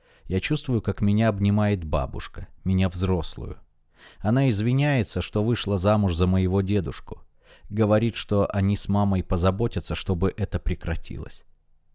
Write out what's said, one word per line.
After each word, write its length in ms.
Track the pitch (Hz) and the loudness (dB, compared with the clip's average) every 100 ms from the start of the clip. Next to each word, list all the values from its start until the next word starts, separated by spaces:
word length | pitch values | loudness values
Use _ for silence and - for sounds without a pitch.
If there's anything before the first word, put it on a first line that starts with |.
| _ _ - | _ _ -4
Я 160 | 185 | -4
чувствую, 400 | - 156 - 117 | 0 -2 0 -2
как 180 | - - | -2 0
меня 300 | 101 104 113 | 2 4 2
обнимает 560 | 101 101 104 107 98 80 | 2 2 2 2 0 -2
бабушка, 640 | 76 65 92 - - - - 92 | -2 -2 -6 -12 -12 -16 -8 -2
меня 240 | 92 92 | 2 0
взрослую. 680 | 90 92 90 - - - - - _ _ _ - - | 0 0 0 -2 -8 -12 -14 -18 _ _ _ -20 -6
Она 300 | 101 127 135 | 0 2 2
извиняется, 720 | 101 113 135 147 131 101 90 | 2 0 2 2 0 0 -4
что 200 | - 107 | -4 -2
вышла 360 | 110 117 98 101 | 0 0 0 0
замуж 380 | 98 107 98 82 | 2 4 2 2
за 120 | 90 | 2
моего 320 | 95 92 98 | 4 2 2
дедушку. 600 | 95 101 73 - - - - _ _ - - | 2 0 -2 -8 -12 -16 -18 _ _ -20 -8
Говорит, 460 | 104 104 107 113 - | 0 4 4 2 -2
что 300 | - 101 95 | 0 0 2
они 240 | 101 98 101 | 2 0 0
с 100 | - | 0
мамой 360 | 101 101 95 | 0 2 0
позаботятся, 720 | - 90 92 95 120 92 - - | 0 0 2 2 -2 -2 -4 -6
чтобы 360 | - 85 95 - | -2 0 0 -2
это 220 | 98 - | -4 -2
прекратилось». 840 | - 90 - 80 - - - - - _ _ _ _ | -4 -4 -4 -4 -6 -10 -12 -16 -20 _ _ _ _